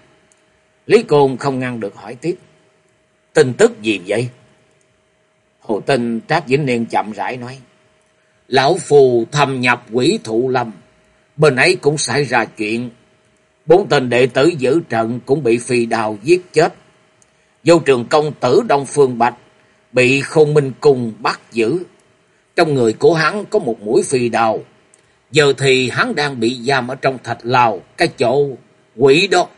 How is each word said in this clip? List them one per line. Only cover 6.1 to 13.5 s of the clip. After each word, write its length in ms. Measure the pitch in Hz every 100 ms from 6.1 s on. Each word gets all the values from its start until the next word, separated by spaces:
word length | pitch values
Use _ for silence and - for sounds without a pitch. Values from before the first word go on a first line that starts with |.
| 113 -
Trác 180 | 156 120
Vĩnh 200 | 135 139
Niên 200 | 120 113
chậm 260 | 107 101
rãi 240 | 101 95 120
nói: 220 | 120 135 - _ _ _ _ _ _ _ _
"Lão 300 | 127 135 139
Phù 460 | - 147 131 120 113
thâm 280 | 147 139 131
nhập 260 | 123 120 -
Quỷ 260 | 113 135 220
Thụ 240 | 113 110 131
Lâm, 240 | 127 117 98 _ _ _ _ _ -
bên 200 | 151 127
ấy 200 | 160 -
cũng 180 | 143 151
xảy 260 | - 127
ra 200 | 135 123
chuyện. 460 | 107 - 104 113 123 - _ _ _ _ _